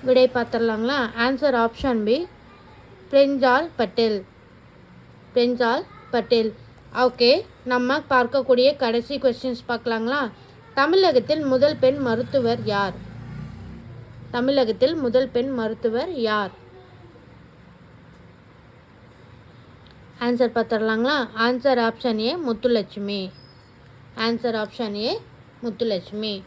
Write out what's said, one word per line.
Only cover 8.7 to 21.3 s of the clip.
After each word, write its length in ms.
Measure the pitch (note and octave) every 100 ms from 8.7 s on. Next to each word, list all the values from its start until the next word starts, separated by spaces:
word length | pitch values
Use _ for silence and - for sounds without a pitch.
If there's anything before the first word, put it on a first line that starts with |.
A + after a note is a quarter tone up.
| C#4+
கடைசி 420 | A#3 A#3 A#3+ C#4
கொஸ்டின்ஸ் 500 | C4+ A#3+ C4 A#3+ -
பார்க்கலாங்களா? 540 | A#3 A#3+ A3+ A3+ C#4+ A#3+ - - - -
தமிழகத்தில் 680 | - D4 F#4+ F#4 B3+ - D4+
முதல் 340 | C#4+ C4 D4 -
பெண் 200 | C4 C#4+
மருத்துவர் 640 | B3+ A3+ B3 C#4 A#3 A#3+
யார்? 300 | G#3+ G3+ G3 - - - - - - - - - - - - - -
தமிழகத்தில் 640 | A#3+ B3+ C#4 A#3 G#3+ C4 E4
முதல் 340 | B3+ B3 C4
பெண் 220 | B3 C4 B3+
மருத்துவர் 520 | A3 A3 A#3 A3+ E4+ D#4 A3
யார்? 220 | G#3+ F#3+ - - - - - - - - - - - - - - - - - - - - - - - - - - - - - - - - - - - - -
ஆன்சர் 360 | A#3+ A#3+ A#3+ A#3+
பார்த்துடலாங்களா? 600 | A3+ A3+ A3 A3 B3 D4 A3+